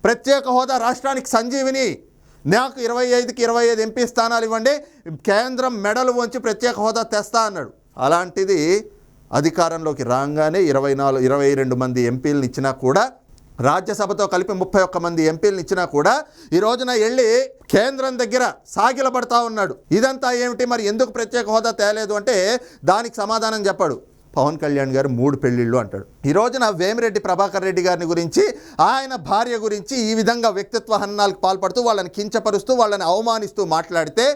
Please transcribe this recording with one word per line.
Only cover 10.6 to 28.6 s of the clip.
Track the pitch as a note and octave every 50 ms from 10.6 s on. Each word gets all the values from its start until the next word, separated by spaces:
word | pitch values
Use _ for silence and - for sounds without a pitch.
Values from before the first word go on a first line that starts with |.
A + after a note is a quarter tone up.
| F#3+ D#3
ఇరవై | C3+ C3+ C3+ C#3 C#3 C3+
నాలుగు, | C#3 C#3 C3+ C3 B2+ B2+
ఇరవై | C#3 C#3+ C#3 C#3 C#3+ C3+
రెండు | C3+ B2+ B2+ B2
మంది | B2+ B2+ B2 B2 B2 A#2
ఎంపీలను | B2 B2+ - D3+ C#3+ C#3+ C3 B2
ఇచ్చినా | B2 - C3+ C3+ C3 C3
కూడా, | C3 B2+ C#3 F#3+ A#3 C4 - _ _ _ - - - - - - A#2+
రాజ్యసభతో | C3 D3+ F#3 F#3 G#3 G#3 G3+ G#3 F#3 G3+ E3+ G3+ F#3+
కలిపి | - F3+ F#3 F#3 G3+ F#3
ముప్పై | F#3 F#3 - G3+ F#3
ఒక్క | F#3 F#3 F3 E3
మంది | E3+ E3+ E3 D#3+ D#3
ఎంపీలను | D#3+ E3 - G#3 G3 F#3 D#3
ఇచ్చినా | - G3 F#3 F3+ - -
కూడా, | C#3+ D3+ F#3 B3 D4 D4 - _ - - - D#3
ఈ | F3 G3+
రోజున | A3 B3 B3 B3+ B3+ B3 A3+ G#3+
వెళ్ళి | A3+ B3 C4 B3 A3 A3+ B3 C4+ C4 - _ - _
కేంద్రం | - G3 A3 C4 C#4 C4 C4 C4+ B3+ B3
దగ్గర | B3 G#3 A3 B3+ B3+ G#3 - - _ - -
సాగిలపడతా | G3 G3+ B3 C4 B3 C4+ C4 B3 B3+ A#3+ A#3+ A#3+ A#3 A#3+ A3+
ఉన్నాడు. | A3 A3 G3 E3+ - - _ - D3+ G#3
ఇదంతా | A3+ C4+ C4+ C4 C4 B3 B3 A#3+
ఏమిటి | B3 B3 A#3+ G#3 B3 B3
మరి, | A#3+ A#3 A3 G3+
ఎందుకు | G#3 A3 B3+ A#3+ -
ప్రత్యేక | A#3 A3+ A3+ - A#3+ A3+ G#3 G#3+
హోదా | A3+ A3 A#3 A3 -
తేలేదు | G#3 G#3 G#3+ A3 A3 G3 G#3 G#3
అంటే | G#3 C4 A#3+ F#3+ F3+ G3+ A#3+ A#3+ - - - - - D3+
దానికి | F#3 G#3+ A#3 A#3 A3+ -
సమాధానం | G3+ G#3 A3+ A3+ A3 A3 A3 G#3+ G3+ G3+
చెప్పాడు. | F#3+ G3 G3 D#3 B2+ - - _ _ _ _ _ -
పవన్ | D3 C3+ D3 D#3+ D3+ D#3
కళ్యాణ్ | D3 C#3+ C#3 C#3 C3+ C3
గారు | C3+ C3+ C#3 B2 A#2+
మూడు | B2+ C#3+ C#3+ C3+ D3
పెళ్ళిళ్ళు | B2+ B2 A#2+ A#2+ A#2 A#2+ B2+
అంటాడు. | A2+ F#2+ - G2 G2 - - _ - C#3
ఈ | D3+ F#3+
రోజున | A3 B3 B3 C4 B3 G#3+ G3+ D#3+
వేమిరెడ్డి | F3+ F#3+ A3 A#3 A#3 A3+ G3 G#3 F#3+
ప్రభాకర్ | G3+ F3+ E3+ G3+ G3 G3 G3 F3+ F#3+
రెడ్డి | F3+ F#3 F3 F3+
గారిని | F3+ E3 F3 E3
గురించి, | E3+ E3+ E3+ E3 - - G4+ F4 E4+ -